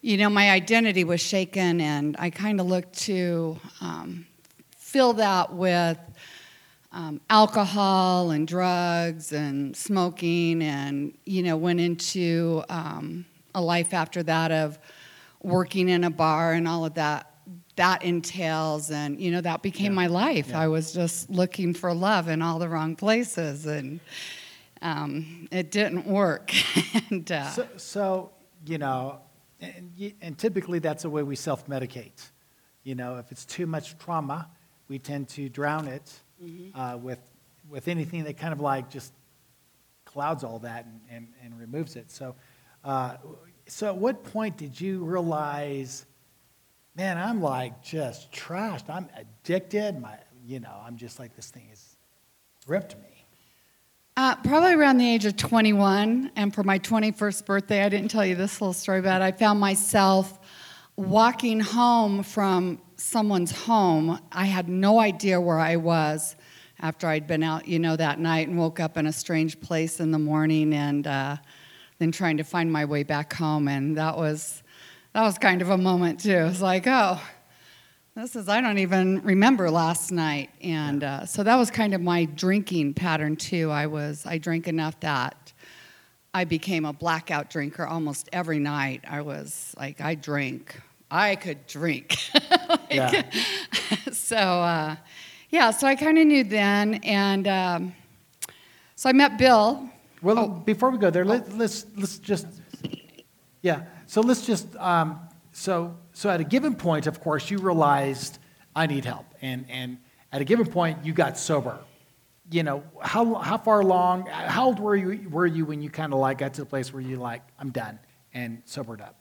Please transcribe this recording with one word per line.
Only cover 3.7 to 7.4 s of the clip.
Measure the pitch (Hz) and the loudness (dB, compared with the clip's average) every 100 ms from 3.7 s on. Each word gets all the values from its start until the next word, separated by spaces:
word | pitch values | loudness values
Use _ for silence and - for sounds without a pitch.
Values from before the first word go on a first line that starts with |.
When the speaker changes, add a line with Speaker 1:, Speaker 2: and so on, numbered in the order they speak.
| - | -14
Speaker 1:
um, | 180 160 170 175 170 _ _ _ _ | -10 -10 -10 -12 -16 _ _ _ _
fill | _ - 277 254 | _ -4 2 4
that | 220 208 190 - | 4 2 2 0
with, | 175 185 175 170 165 - - - - - - _ _ _ | 0 2 2 2 -2 -8 -20 -20 -20 -20 -20 _ _ _
um, | - 233 302 _ | -12 -10 -10 _
alcohol | 220 | 6